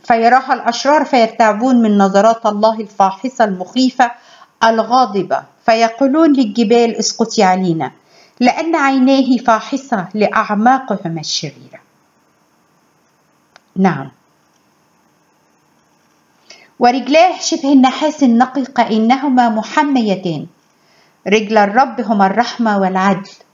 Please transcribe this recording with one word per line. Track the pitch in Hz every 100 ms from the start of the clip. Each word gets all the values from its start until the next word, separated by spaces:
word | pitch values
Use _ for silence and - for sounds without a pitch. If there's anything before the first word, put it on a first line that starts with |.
فيراها | - 233 226 254 254
الأشرار | 247 233 233 269 302 285
فيرتعبون | 254 220 - 220 208 254 254
من | 220 208
نظرات | 196 196 220 226 214
الله | 208 220 220
الفاحصة | 202 - 196 190 262 -
المخيفة | 220 185 180 254 254 - 240 - _ - - -
الغاضبة، | 226 226 220 247 247 196 160 135 - _ -
فيقولون | 226 226 226 277 294 330
للجبال: | 269 233 202 226 240 233 -
"اسقطي | 208 - 220 -
علينا"، | 190 185 185 160 131 - _ _ _ -
لأن | 247 - 320 330
عيناه | 277 269 254 269 240 247
فاحصة | - 220 - 277 - 214 170
لأعماقهما | 214 196 220 202 208 226 262 254 196 170 165
الشريرة. | 151 - 156 127 127 - _ _ _ _ _ _ _ _ _ _ _ _ _ _ _ _ _ _ _ -
نعم. | 190 147 135 _ _ _ _ _ _ _ _ _ _ _ _ _ _ _ _ _ _ _ _ _ _ _ _ - _ -
ورجلاه | 240 262 233 302 359 -
شبه | - 330 277
النحاس | 277 254 262 311 302
النقي، | 269 233 247 285
كأنهما | 247 - 226 220 226 269 285 254 240
محميتان. | 220 214 - 294 262 220 190 180 160 156 _ _ _ _ _ _ _ -
رجل | 214 208 220
الرب | 202 214 269 233
هما | 208 214 190
الرحمة | 196 240 - 226 202
والعدل، | 185 185 190 190 196 - _